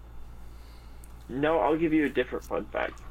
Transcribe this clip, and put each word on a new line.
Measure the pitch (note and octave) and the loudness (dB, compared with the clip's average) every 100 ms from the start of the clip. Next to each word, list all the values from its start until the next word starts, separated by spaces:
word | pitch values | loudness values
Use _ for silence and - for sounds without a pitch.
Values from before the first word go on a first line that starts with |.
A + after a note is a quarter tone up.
| - - - - - - - - - - - - - | -14 -12 -12 -12 -14 -14 -16 -16 -16 -16 -14 -14 -8
No, | B2 D3+ E3 | 2 4 6
I'll | C#3 D#3+ | 6 4
give | E3 | 4
you | D#3 C#3+ | 6 4
a | |
different | A#2 B2+ B2 | 2 0 -2
fun | - G2+ G2+ | -2 -2 -2
fact. | - - - - | -4 -4 -6 -10